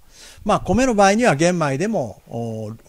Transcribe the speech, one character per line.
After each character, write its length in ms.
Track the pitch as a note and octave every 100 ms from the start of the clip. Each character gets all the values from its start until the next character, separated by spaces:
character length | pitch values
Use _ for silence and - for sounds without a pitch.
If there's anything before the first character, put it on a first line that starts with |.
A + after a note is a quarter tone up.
| - - - -
ま 120 | G#3+ F#3+
あ、 40 |
米 280 | - F#3+ C4
の 80 | G#3
場 100 | G3
合 80 |
に 120 | G#3 A#3+
は 100 | C#3+
玄 240 | E3 F3+
米 180 | D3+ C3+
で 100 | G3
も、 360 | G#3 A#2+ - -
お、 440 | A#2 A#2 A2 G#2+ A2+